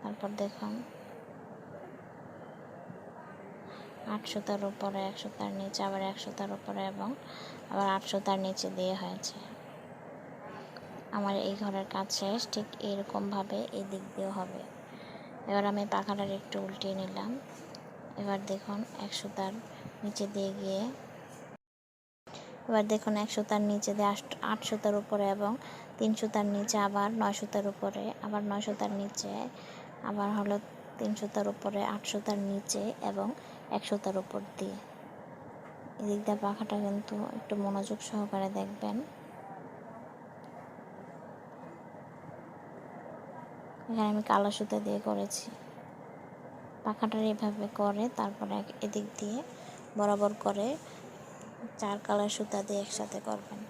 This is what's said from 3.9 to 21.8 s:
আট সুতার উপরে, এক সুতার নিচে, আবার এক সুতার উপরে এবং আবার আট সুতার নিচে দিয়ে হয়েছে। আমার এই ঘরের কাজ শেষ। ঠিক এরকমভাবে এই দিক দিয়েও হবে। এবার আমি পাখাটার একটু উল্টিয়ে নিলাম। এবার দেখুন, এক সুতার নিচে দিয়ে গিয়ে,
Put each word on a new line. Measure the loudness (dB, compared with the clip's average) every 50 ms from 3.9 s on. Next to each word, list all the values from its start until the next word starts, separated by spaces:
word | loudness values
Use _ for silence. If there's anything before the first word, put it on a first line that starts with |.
| -12 -10 -4 -2
আট | -2 -2 -2 -2
সুতার | -2 -2 0 0 0 2 0
উপরে, | -2 -2 0 -2 0 0 0
এক | 0 -2 -2 -4
সুতার | -6 -8 -4 -2 -2 -2
নিচে, | -2 -2 -4 -2 -2 0 0
আবার | 2 2 2
এক | 0 0 -2 -2
সুতার | -4 -6 -4 -4 -2 -2
উপরে | -2 -4 -4 -4 -2 0 0 -2
এবং | -2 -2 -2 -2 -2 -4 -6 -10 -10 -10 -10 -10 -10 -12 -8 -2
আবার | 2 4 6 6
আট | 6 4 4
সুতার | 2 2 2 6 6 4 6
নিচে | 4 2 2 0 0 -2
দিয়ে | 2 2 2 2 4
হয়েছে। | 2 0 -2 -4 -2 -4 -4 -4 -4 -10 -10 -10 -10 -12 -12 -12 -12 -12 -12 -12 -12 -12 -12 -12 -12 -12 -12 -12 -12 -10 -10 -10 -10 -10 -10 -12 -12 -12 -10 -12 -12 -10 -4
আমার | 0 2 4 4 4
এই | 4 4 2 2
ঘরের | 2 0 0 2 0 -2 0
কাজ | 0 0 0 2
শেষ। | 2 2 4 4 4 2 2 0
ঠিক | 0 -2 -2 -2 -4 -4
এরকমভাবে | 0 0 0 0 0 0 0 0 2 2 2 2 0 2 0 0 0 0
এই | -2 -4 -2 -2
দিক | -4 -6 -6 -6 -4
দিয়েও | -2 -2 0
হবে। | 0 0 -2 -2 -4 -6 -8 -8 -10 -12 -12 -12 -12 -12 -12 -12 -12 -12 -12 -12 -12 -10 -2 4
এবার | 4 6 6
আমি | 6 4 4 2 4
পাখাটার | 4 2 4 2 2 0 2 0
একটু | 0 -2 -4 -4 -4 -2
উল্টিয়ে | -2 -2 -4 -2 -2 0 0
নিলাম। | 0 -2 -2 -2 -2 -2 -2 -2 -4 -6 -10 -12 -12 -12 -12 -12 -12 -12 -14 -14 -12 -12 -10 -6 -4
এবার | 0 0 0 0 0 -2
দেখুন, | -2 -2 -2 -4 -2 -2 -2 -4 -6 -6
এক | -6 -4 -4
সুতার | -4 -4 -4 -2 0 0 0 0 -4 -8 -10 -12 -10 -10 -10 -10 -4 -4
নিচে | -4 -2 0 -2 0
দিয়ে | 0 0 0 0 0
গিয়ে, | -2 0 0 2 2 2 0 -2 -6 -10 -12 -12 -14 -14 -14 -14 -14 -14 -14 -14 -16 _ _ _ _